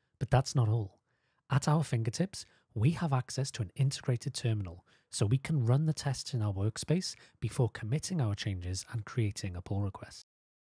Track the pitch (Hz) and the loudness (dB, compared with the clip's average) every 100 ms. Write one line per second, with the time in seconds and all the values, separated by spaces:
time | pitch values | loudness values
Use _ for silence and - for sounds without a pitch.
0 | _ - - 127 - 143 110 113 101 - | _ -8 2 4 4 2 4 2 0 -8
1 | _ _ _ _ - 131 - 151 147 120 | _ _ _ _ 0 0 4 2 2 0
2 | 113 - 180 - - _ _ - 117 165 | 0 0 -2 -4 -16 _ _ 2 2 2
3 | 170 131 - - 131 - 101 - 131 - | 2 0 0 -4 -4 -4 -4 0 0 0
4 | - 120 - - 120 107 92 87 - _ | 0 -2 -2 -2 0 0 -2 -10 -18 _
5 | _ - 101 131 - 160 117 131 156 151 | _ 0 2 2 2 0 4 4 2 0
6 | - 131 - 120 104 98 104 - - 170 | -2 -4 -4 -2 0 0 0 -2 0 0
7 | - - - _ 110 - 120 - 107 147 | 0 -8 -18 _ -4 0 0 0 -4 -2
8 | - 180 113 98 - 92 90 92 - 117 | -2 0 0 0 -2 -4 -4 -6 -6 -8
9 | 104 - 107 - 98 90 - 98 101 - | -4 0 0 -2 -6 -6 -4 -2 -2 -6
10 | - - - _ _ _ | -12 -16 -20 _ _ _